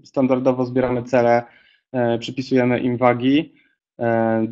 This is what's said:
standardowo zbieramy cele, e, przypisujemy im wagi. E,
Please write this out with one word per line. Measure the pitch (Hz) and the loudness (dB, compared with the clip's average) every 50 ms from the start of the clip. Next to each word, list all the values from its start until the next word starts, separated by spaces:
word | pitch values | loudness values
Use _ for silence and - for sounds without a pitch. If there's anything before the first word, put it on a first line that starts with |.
| _ | _
standardowo | - - 143 135 127 131 127 127 135 127 127 127 | -10 -4 -2 0 0 0 0 0 0 0 0 -2
zbieramy | 123 123 131 127 123 123 123 117 | -2 -2 -2 0 0 -2 -4 -4
cele, | - - 123 120 120 120 120 120 - - _ _ _ _ _ _ _ | 0 0 2 4 4 2 2 0 -4 -12 _ _ _ _ _ _ _
e, | - 127 120 117 117 117 | -4 -2 -2 0 -2 -2
przypisujemy | 117 - 131 - 127 - 131 127 123 123 123 120 | -4 -8 -8 -8 -6 0 0 2 2 2 0 0
im | - 127 123 117 | -2 -2 -2 2
wagi. | 127 123 123 120 123 131 139 151 170 - _ _ _ _ _ _ _ _ _ - | 2 2 2 2 0 0 0 0 0 -4 _ _ _ _ _ _ _ _ _ -6
E, | 117 117 117 113 113 113 113 113 113 113 | -2 -2 0 0 0 0 0 0 -2 -4